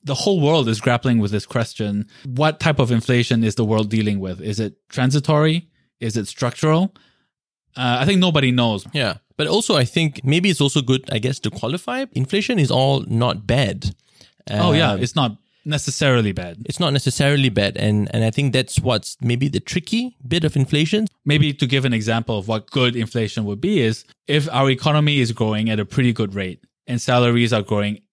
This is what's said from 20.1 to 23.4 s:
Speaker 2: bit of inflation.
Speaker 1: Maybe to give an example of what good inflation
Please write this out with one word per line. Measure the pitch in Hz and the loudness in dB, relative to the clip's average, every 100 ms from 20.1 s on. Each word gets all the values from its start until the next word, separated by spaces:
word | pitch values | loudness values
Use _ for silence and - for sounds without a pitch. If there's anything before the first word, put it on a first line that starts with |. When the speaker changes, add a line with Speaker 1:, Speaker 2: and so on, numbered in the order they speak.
| - 127 | -10 -4
Speaker 2:
bit | 170 | -2
of | 156 143 | 0 0
inflation. | 131 147 156 214 214 _ - | 0 2 2 0 -2 _ 0
Speaker 1:
Maybe | 147 151 | 2 2
to | 135 131 | 0 0
give | 135 131 | 0 0
an | |
example | 117 110 113 113 107 | 0 0 -2 -2 -4
of | 98 | -2
what | 110 - | -4 -2
good | 143 123 120 | 0 0 0
inflation | 110 120 107 - | -4 -2 -4 -4